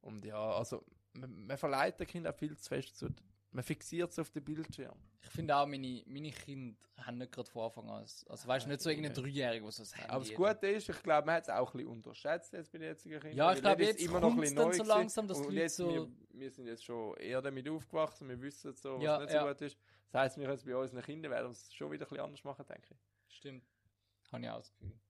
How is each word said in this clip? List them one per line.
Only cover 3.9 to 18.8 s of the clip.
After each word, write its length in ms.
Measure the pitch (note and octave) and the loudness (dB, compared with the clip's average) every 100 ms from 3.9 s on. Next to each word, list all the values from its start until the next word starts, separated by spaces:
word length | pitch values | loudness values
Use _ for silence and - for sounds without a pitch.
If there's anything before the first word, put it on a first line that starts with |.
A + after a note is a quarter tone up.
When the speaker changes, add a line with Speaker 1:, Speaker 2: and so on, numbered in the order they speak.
| E3 E3+ | -2 -2
Speaker 1:
sie 80 | - | -2
auf 80 | D#3 | -4
den 120 | D#3 | -4
Bildschirm. 540 | C#3 D#3 D#3 - B2+ - - _ | -6 -6 -6 -8 -12 -14 -20 _
Speaker 2:
Ich 80 | - | -12
finde 260 | - D#3+ C#3+ | -6 4 6
auch, 100 | C#3+ | 4
meine, 380 | C#3 C3 B2 - | 0 -6 -8 -10
meine 240 | C#3 D3+ | -10 -8
Kinder 460 | B2 - C#3 B2 - _ - | -10 -10 -10 -10 -12 _ -14
haben 200 | B2+ A#2+ | -10 -8
nicht 140 | B2 | -8
gerade 180 | B2+ A#2+ | -8 -8
von 140 | A#2 | -4
Anfang 260 | A2+ A#2 A2 | -4 -6 -10
an, 120 | G#2+ | -10
also, 260 | G#2+ - - | -10 -16 -14
also 180 | - A#2+ | -12 0
weißt 180 | C3 B2 | 0 2
du, 40 | |
nicht 120 | C#3+ | -2
so 80 | E3 | 0
Speaker 1:
Nein, 80 | D3+ | 0
Speaker 2:
irgendein 140 | D3+ - | -2 -4
Speaker 1:
nein. 80 | C3 | -4
Speaker 2:
Dreijähriger, 300 | C#3+ B2+ A#2 | 0 0 0
der 80 | G#2+ | -4
so 120 | A2+ | -12
ein 60 | G#2+ - | -12 -12
Handy 140 | - | -4
Speaker 1:
Aber 80 | C3+ | -4
das 100 | A2+ | -2
Speaker 2:
hat. 60 | A2 G3 G#3+ | 4 4 4
Speaker 1:
Gute 60 | G3 | 2
ist, 220 | G#3 G3+ | 0 -2
ich 120 | - | -6
glaube, 220 | F3+ D3+ D3 | 6 6 6
man 100 | E3 | 0
hat 80 | |
es 60 | - | 2
auch 240 | G2 B2+ | 0 0
ein 40 | B2+ | -2
bisschen 140 | A#2 | -8
unterschätzt 600 | A#2 A2+ A2 C#3+ E3+ - | -10 -12 -8 -2 -2 -2
jetzt 180 | G3 D#3 | -12 -12
bei 60 | D#3+ | -10
den 100 | D#3+ | -10
jetzigen 300 | D#3+ - D3+ | -10 -10 -12
Kindern. 180 | D3 B2 | -8 6
Speaker 2:
Ja, 120 | D#3+ | 6
ich 40 | A3+ | 8
Speaker 1:
Weil 60 | |
Speaker 2:
glaube, 160 | G#3 F3 | 6 8
Speaker 1:
das 100 | G#3 | 6
Speaker 2:
jetzt 140 | G#3+ | 4
Speaker 1:
immer 160 | E3+ F3 | 2 6
noch 80 | G#3 | 6
ein 80 | A#3+ | 6
Speaker 2:
kommt's 60 | |
Speaker 1:
bisschen 140 | - C#4 | 4 6
Speaker 2:
dann 80 | F3 | 6
Speaker 1:
neu 60 | |
Speaker 2:
so 100 | F3+ | 6
Speaker 1:
gewesen. 140 | G#3+ G#3+ | 6 6
Speaker 2:
langsam, 280 | A3 A3 G#3 | 6 0 0
dass 100 | D#3+ | -2
Speaker 1:
Und 40 | C#3+ | 0
Speaker 2:
die 40 | |
Leute 120 | D3 | 2
Speaker 1:
jetzt, 140 | E3 - | 2 2
Speaker 2:
so 120 | F3 | 2
Speaker 1:
wir, 180 | E3 D#3 A#2+ A2+ A#2+ | 2 -2 -10 -20 -12
wir 100 | C3+ | -12
sind 160 | C3 A#2+ | -10 -10
jetzt 160 | A#2 | -10
schon 340 | - A#2 A2 - | -6 -4 -4 -4
eher 240 | F#2 B2+ | -2 -2
damit 280 | C#3 C3+ C3 | -2 -4 -4
aufgewachsen, 580 | D#3 C3 D#3+ D#3 - C#3 | -6 -2 0 0 -2 -10
wir 120 | B2 | -8
wissen 320 | C3+ C#3 C#3 | -8 -10 -12
so, 200 | C3 | -10